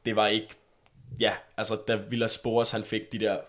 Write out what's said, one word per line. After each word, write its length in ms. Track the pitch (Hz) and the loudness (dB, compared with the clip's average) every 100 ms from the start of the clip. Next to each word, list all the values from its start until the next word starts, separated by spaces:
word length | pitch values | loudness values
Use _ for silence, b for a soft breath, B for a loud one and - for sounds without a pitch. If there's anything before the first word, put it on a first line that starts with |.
| 117 | -2
Det 100 | 107 | 4
var 120 | 107 | 4
ikke, 200 | 110 107 - _ _ _ - - 117 | 2 -2 -16 _ _ _ -20 -12 0
ja, 120 | 110 - - - | 0 0 -8 -6
altså, 180 | 107 110 | -4 -2
da 200 | - 110 | 0 -2
Villas 420 | 104 120 113 - | -2 -2 -2 -2
Boas, 340 | 120 117 117 | 0 2 2
han 120 | - | -2
fik 280 | 107 110 - | -2 -4 -4
de 80 | 113 | -2
der 180 | 104 92 | 0 0